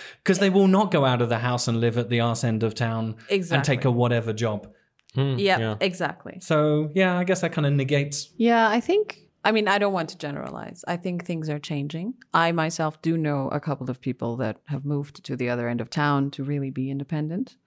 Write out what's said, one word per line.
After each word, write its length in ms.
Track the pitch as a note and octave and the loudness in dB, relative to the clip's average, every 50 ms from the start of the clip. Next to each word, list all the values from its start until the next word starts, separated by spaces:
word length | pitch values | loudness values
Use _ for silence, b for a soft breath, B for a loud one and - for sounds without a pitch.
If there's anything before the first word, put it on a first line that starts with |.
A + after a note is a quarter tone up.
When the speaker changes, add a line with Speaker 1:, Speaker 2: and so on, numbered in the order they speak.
| B B B B - | B B B B 0
Speaker 1:
'cause 160 | - F#3 F3 | 0 2 4
they 100 | G3+ G3 | 4 4
will 180 | F3+ G3+ G3 | 6 6 6
not 240 | F#3+ F#3+ G3 G#3+ F3+ | 6 6 4 4 4
go 120 | - D3 C#3 | 2 4 4
out 160 | C3 B2 A#2+ | 4 4 2
of 80 | A#2+ A#2 | 2 2
the 100 | A#2+ A2 | 0 0
house 280 | A#2+ B2 B2 B2 - | 0 0 0 0 0
and 120 | B2 A2+ A2+ | 0 0 2
live 160 | A#2 A#2 A2 | 2 2 0
at 120 | A#2+ A2+ A2+ | 0 -2 0
the 120 | A#2+ A#2 | 0 0
arse 220 | A#2 A#2 A2+ - C3 | 2 0 0 0 0
end 200 | A#2 A2 A2 A#2 | 0 0 0 0
of 100 | G#2+ G#2+ | -2 -2
town 300 | - A#2+ A2+ A2+ A2+ A2 | -2 -2 -2 -2 -2 -4
and 120 | A2 G#2+ - - - | -4 -6 -8 -4 -2
take 60 | G3+ G3 | -2 -2
Speaker 2:
Exactly. 500 | F3 E3 E3 C#3+ C#3 D3 C3 B2+ - B2+ | 0 0 0 0 2 2 0 2 2 2
Speaker 1:
a 20 | |
whatever 400 | A#2 A#2+ B2 A#2+ A#2+ A#2 A2 A2+ G#2 | 2 4 2 2 2 0 0 -2 -4
job. 340 | G#2+ A#2+ A2 G#2 G2 - - b b b b b _ _ _ - | -2 -2 -2 -4 -4 -8 -14 b b b b b _ _ _ -2
Speaker 3:
Hmm, 220 | C3+ C#3 C#3 C3 | -2 0 0 0
Speaker 2:
Yep, 220 | B2+ G3+ F#3+ F#3 A#2+ | 0 2 2 2 2
Speaker 3:
yeah. 160 | A2+ A2 G#2 G2+ | 2 0 -2 0
Speaker 2:
exactly. 560 | G3 F#3 F3 - E3 C#3+ E3 - - - - F3+ | -2 -2 -2 -2 -4 -4 -6 -8 -14 -16 -16 -10
Speaker 1:
So, 480 | - - D#3+ D3+ D3+ D3+ D3+ D3+ D#3 D3 D3 | -2 0 2 4 4 4 2 2 0 0 0
yeah, 220 | F#3+ F#3 F#3 F3+ | 2 2 2 2
I 60 | F3+ F3+ | 0 2
guess 160 | F#3 F3+ F3+ | 0 0 0
that 100 | E3 E3 | 0 -2
kinda 180 | - D#3 D3 C#3+ | 0 0 2 2
negates. 580 | C#3+ C#3 C3 C3+ D3 C#3+ C#3+ C#3+ - - - - _ | 2 2 2 2 2 0 0 -2 -4 -8 -8 -8 _
Speaker 2:
Yeah, 320 | - A3+ A#3 A#3 A3+ A3+ G#3+ | 0 2 4 4 4 4 4
I 100 | A3 A#3+ | 2 0
think, 400 | - - F#4+ G#4+ G#4 - - - _ _ _ _ - | 0 2 2 2 0 -2 -6 -18 _ _ _ _ 0
I 80 | G#3+ | 2
mean, 160 | A3+ A3 G#3 | 2 2 2
I 100 | F#3+ G3+ G3+ | 2 2 2
don't 120 | G3+ G3+ F#3+ | 2 2 0
want 160 | F3 D#3 C#3+ | 0 -2 -4
to 80 | - | -8
generalize. 680 | - D3+ C#3+ C#3+ C#3 C3+ - - - - - F3 - - | -8 -8 -8 -6 -6 -8 -8 -10 -10 -12 -12 -14 -12 -6
I 80 | - F3 | -6 -6
think 300 | F3 F3 F3+ F3 F3 F3 | -4 -4 -6 -6 -6 -6
things 240 | - E3+ D#3+ D#3 D3+ | -6 -6 -6 -4 -4
are 100 | D3 D3 | -6 -6
changing. 540 | - - D3+ C#3+ C#3 D3 E3 E3 F#3 A#3 C4 - - _ - | -6 -6 -6 -4 -4 -6 -6 -8 -8 -8 -10 -12 -8 _ 2
I 180 | E3 E3 E3+ E3+ | 2 4 4 2
myself 480 | E3+ D#3 E3 - - D#3+ D#3 - - | 2 0 -2 -2 -2 -2 -2 -2 -2
do 160 | - E3 E3 | -2 0 0
know 320 | E3 D#3 D3 C#3+ C#3 C3+ - | 2 0 0 0 0 -2 -2
a 100 | - D3 | -4 -4
couple 300 | - D#3+ C3+ - B2+ B2+ | -2 -4 -6 -4 -4 -6
of 100 | B2 - | -6 -4
people 380 | - C3+ B2 - - A#2 A#2 | -4 -6 -4 -4 -4 -4 -4
that 200 | C3 A#2+ A2 G#2+ - _ | -2 -4 -4 -4 -8 _
have 180 | D3 C#3+ C3 C#3 | -8 -6 -6 -4
moved 380 | C#3+ D3 C#3+ C#3 C#3+ - - - | -2 -2 -4 -4 -6 -12 -16 -10
to 100 | - C3 | -8 -6
the 140 | A#2+ B2 A#2+ | -4 -2 -2
other 180 | B2 A#2+ A#2+ | -2 -2 -2
end 140 | A#2 A#2+ A#2 | -2 -2 -4
of 80 | A#2+ - | -4 -4
town 400 | - D#3 D3 D3 C#3+ C#3 C#3 C#3+ | -2 0 0 2 2 2 0 -2
to 120 | - - C3+ | -4 -6 -6
really 240 | C#3+ D3 C#3+ C#3 C3+ | -4 -4 -4 -4 -6
be 200 | C3+ C3 C3 C3+ | -4 -6 -4 -4
independent. 640 | C#3 C#3 C#3 - D#3+ D3+ D3+ D#3 E3 G#3 C4 - - _ _ | -4 -6 -6 -4 -4 -4 -4 -4 -4 -6 -6 -8 -10 _ _